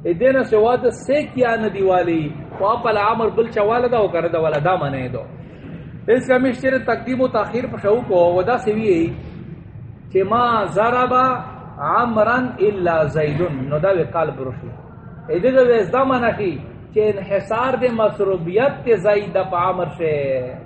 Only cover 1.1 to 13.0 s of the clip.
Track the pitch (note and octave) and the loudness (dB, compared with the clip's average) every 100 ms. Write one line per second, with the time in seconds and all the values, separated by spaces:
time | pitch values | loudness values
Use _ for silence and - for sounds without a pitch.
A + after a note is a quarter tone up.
1.1 | C#4+ C#4+ B3+ A#3+ A3 G#3+ G3 F#3+ F3+ F3 | 0 0 0 2 2 -2 0 2 4 2
2.1 | E3 D3 - - - G3 A#3 A#3 G#3+ G#3 | 0 -2 -8 -14 -2 0 0 0 2 2
3.1 | A3+ A3 G#3+ A#3 A3 G#3 A#3+ B3 A#3 F#3+ | 2 0 0 0 0 2 2 2 2 2
4.1 | E3 E3 E3 D#3+ D3+ D#3+ F#3 C#3+ C3+ B2+ | 0 0 0 0 0 0 0 -2 -4 -6
5.1 | B2 A2 - - - - - - - - | -8 -10 -16 -18 -18 -16 -14 -16 -10 2
6.1 | B3 B3+ B3+ C4 A#3+ C4+ C4 B3+ A3+ - | 2 4 2 2 0 0 0 0 -4 -2
7.1 | B3+ C4 A3+ G3+ A#3 C4 - G3+ A#3 - | 0 0 0 -2 -4 -4 -2 2 2 2
8.1 | F#3 F3 F3+ F3+ B3 A3 G#3+ A3 E3+ E3 | 4 4 4 2 0 0 0 2 2 2
9.1 | - - - - - - - - - - | -4 -12 -14 -14 -16 -16 -18 -18 -18 -4
10.1 | F#3 F#3+ A3+ A#3+ A3+ F#3+ F#3 A3+ B3 B3+ | -2 2 2 2 2 0 0 2 2 2
11.1 | B3+ C4 B3 - - - - C#3+ G3 A#3+ | 2 2 0 -8 -16 -16 -8 0 0 2
12.1 | A3 G#3+ B3 B3+ G#3+ G3+ G3 F3 E3 | 2 2 2 -2 0 0 2 0 2